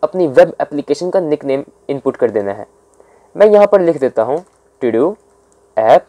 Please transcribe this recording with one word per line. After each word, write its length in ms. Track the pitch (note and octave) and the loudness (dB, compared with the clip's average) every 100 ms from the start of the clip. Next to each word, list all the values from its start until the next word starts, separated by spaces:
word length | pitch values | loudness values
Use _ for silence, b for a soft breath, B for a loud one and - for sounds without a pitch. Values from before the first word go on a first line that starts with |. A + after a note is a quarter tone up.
अपनी 240 | - F#3 D#3 | -6 -2 0
web 260 | C3+ F3+ - | 2 2 0
application 500 | - C#3+ C#3 D3 F3+ | -8 -8 -6 -6 -2
का 100 | F#3+ | -4
nickname 440 | D#3 D3 C#3 C3+ - _ - | -2 -4 -4 -6 -8 _ -10
input 260 | C#3 C3+ - | -6 -6 -2
कर 140 | A#2 | -2
देना 220 | G#2 G2 | -2 -6
है। 140 | G#2 - _ _ b b b b E3+ | -8 -14 _ _ b b b b 2
मैं 100 | G#3+ | 4
यहाँ 200 | G#3 G3+ | 4 4
पर 140 | G3+ | 2
लिख 160 | E3+ D3 | 0 0
देता 220 | B2+ A#2 | -2 -2
हूँ 140 | A#2 D#3 - _ _ - | -4 -4 -8 _ _ -6
To 100 | A#2+ | -2
Do 140 | A2+ E3 G#3+ _ _ _ _ _ G#2+ | 0 -2 -4 _ _ _ _ _ -2
App 260 | A2 E3+ | 4 4